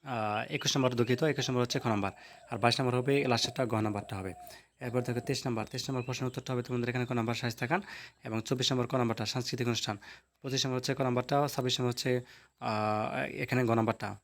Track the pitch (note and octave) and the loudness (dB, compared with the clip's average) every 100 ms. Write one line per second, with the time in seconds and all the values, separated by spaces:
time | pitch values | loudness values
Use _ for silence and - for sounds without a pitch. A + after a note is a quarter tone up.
0 | C#3+ A#2+ G#2+ G#2+ A#2+ D3 C#3+ D3+ B2+ A#2+ | -4 -2 0 0 0 -2 0 4 4 4
1 | A#2 B2 D#3 C3+ C3 B2+ A#2+ C3+ B2 G#2 | 4 4 4 2 0 2 2 0 2 2
2 | G2 - - - - A2+ A#2+ A#2 C3 B2 | 0 -4 -18 -20 -10 2 2 4 2 2
3 | B2+ C#3+ C3+ A#2+ - - B2 A2 G#2+ G2+ | 2 2 4 2 2 0 0 2 2 -2
4 | - G2 F#2+ F2+ - - - _ B2+ B2 | -6 -6 -6 -10 -16 -20 -20 _ -2 -2
5 | B2 A#2+ - C3 C3+ A2+ A2 B2+ - C3 | 0 -2 -2 -2 -2 -4 -4 -6 -4 -4
6 | A#2+ B2+ B2+ B2+ - B2+ A#2+ B2 A#2+ A#2+ | -4 -4 -4 -4 -4 -4 -2 -2 0 0
7 | A#2+ B2 A2+ A#2 A#2+ A2+ A#2 F3 G#3 - | 0 0 0 -2 -4 -4 0 0 -2 -14
8 | - _ B2+ A2 A2 B2+ B2 B2+ A#2+ C3+ | -16 _ -6 -6 -2 0 0 2 0 2
9 | A#2+ A2+ A2 C3 A#2+ B2 A#2+ A2+ - G#2 | 0 0 -2 -4 -4 -2 0 0 -2 -6
10 | - - _ _ C3+ C3 C3+ B2+ B2 C3+ | -8 -20 _ _ -4 -2 0 0 0 0
11 | C3 B2 B2 C#3+ C#3+ - B2+ - B2 A#2+ | 2 2 2 2 2 0 0 0 0 0
12 | C3+ B2 B2 - - _ B2 G#2+ G#2+ G#2+ | 0 0 -2 -20 -20 _ -2 0 2 0
13 | A2 C#3 C3+ - C3 B2+ B2 A#2 A2+ A2+ | 0 -2 -4 -4 0 2 4 4 4 0
14 | G#2 G#2 | -4 -10